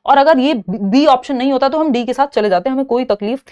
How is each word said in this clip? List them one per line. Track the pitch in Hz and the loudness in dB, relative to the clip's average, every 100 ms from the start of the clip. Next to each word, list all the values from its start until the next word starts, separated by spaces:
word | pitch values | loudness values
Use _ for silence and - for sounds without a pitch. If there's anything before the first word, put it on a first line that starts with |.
| - | 0
और | 269 | 2
अगर | 285 277 | 4 2
ये | 262 254 180 | 2 -2 -6
बी | 196 196 254 302 | -6 0 2 4
ऑप्शन | 254 254 262 | 2 0 -4
नहीं | 269 | -2
होता | 262 269 | 0 0
तो | 311 | 0
हम | 320 | 0
डी | 247 233 | -2 -2
के | |
साथ | 254 277 | -2 -2
चले | 240 208 | 0 0
जाते, | 180 269 | 0 -2
हमें | 262 269 | -4 -2
कोई | 240 254 | -2 -2
तकलीफ | 202 208 262 - | -4 -4 -8 -8